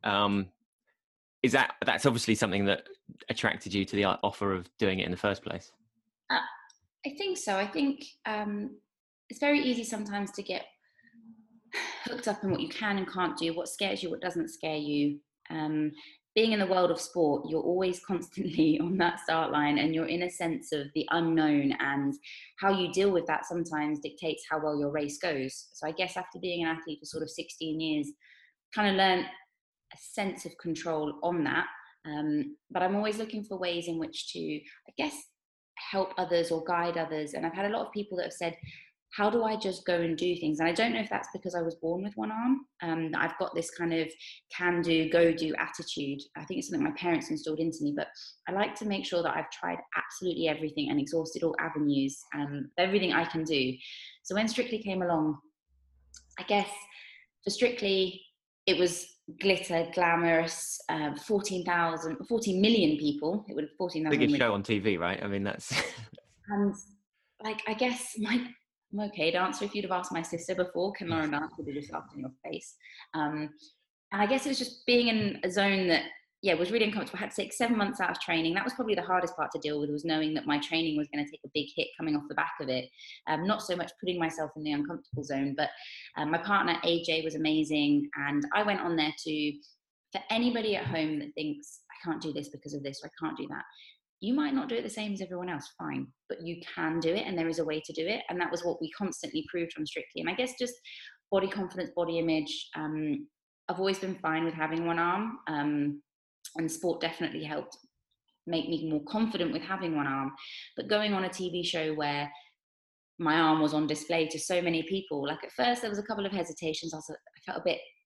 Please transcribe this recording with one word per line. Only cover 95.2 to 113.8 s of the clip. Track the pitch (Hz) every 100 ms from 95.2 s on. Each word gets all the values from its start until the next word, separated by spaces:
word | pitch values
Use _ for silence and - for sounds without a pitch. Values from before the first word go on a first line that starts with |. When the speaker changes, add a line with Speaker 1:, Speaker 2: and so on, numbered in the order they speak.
Speaker 2:
everyone | 185 180 180
else, | 175 - _
fine, | 160 139 135 _ _
but | -
you | 170 170 170 -
can | 160 165
do | 165
it | 190 -
and | 180
there | 165
is | 160
a | 156
way | 156 156
to |
do | 160 165
it. | 220 -
And | 180
that | 175
was | 170
what | 175 -
we | 160
constantly | - 196 160 - 156 151
proved | - 127 -
on | 151
Strictly. | - - -
And | 165
I |
guess | 185 254 -
just | 247 - - - - - _
body | 196 190
confidence, | 208 180 185 170 -
body | 170 165
image, | 165 156 151 - - 156
um, | 156 156 156 143 147 _ _ _ -
I've | 180
always | 190 190
been | 190 180
fine | 160 156 165
with |
having | 160 156 165 170
one | 165
arm, | 170 185 220 254 -
um, | 151 147 147 143 143 _ _ _ _ - -
and | 165
sport | 160 180 160
definitely | 165 - 120 -
helped | - 151 151 - _ _ _ _ _ _ -
make | 165 143
me | 160 160
more | 151
confident | 147 214 220 185 170
with | 135
having | 170 190 180 156
one | 139
arm. | 135 135 139 - - - -
But | 202
going | 208 214
on | 196 185
a |
T | 180 180
V | 175
show | 175 170 160
where | 156 147 143 147 - - _ _ _ _ _ _ _
my | 165 156
arm | 160 156
was | 151
on | 151